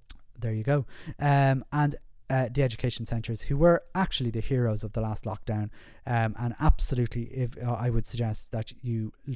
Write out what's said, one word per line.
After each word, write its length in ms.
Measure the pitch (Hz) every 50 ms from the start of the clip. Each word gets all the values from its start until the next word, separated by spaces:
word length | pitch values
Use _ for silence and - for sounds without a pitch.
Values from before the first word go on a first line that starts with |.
| - - - - - - - -
there 140 | 117 113 110
you 100 | 107 110
go. 220 | 139 143 147 127 - - - - 160 - -
Um, 440 | 147 143 139 139 139 135 131 131 - -
and, 240 | - 147 147 147 147 - - - - - - -
uh, 200 | 131 131 131 113
the 120 | 123 139 139
education 420 | 127 117 - - 123 - - 117
centres, 380 | - 123 113 - - 113 - -
who 120 | - 143
were 280 | 135 160 175 175 170 - - -
actually 380 | 190 190 - - - 131 117
the 80 | 110 113
heroes 440 | 107 - 135 127 123 113 107 107 -
of 100 | 107 -
the 80 | 113
last 240 | 110 110 107 - -
lockdown, 440 | 107 - - - - 107 107 107 101 - - - - - - - -
um, 280 | 120 117 113 110 104 -
and 160 | 120 117 113 -
absolutely, 640 | 151 156 - - - - 131 127 123 117 - 120 117
if, 300 | - - 131 127 113 117 - -
uh, 100 | 120 120
I 160 | - 120 127
would 160 | 117 117 113
suggest 460 | - - 117 117 110 107 - - -
that 220 | - 113 110 - - -
you 320 | - 120 117 110 110 107 - _ - - 127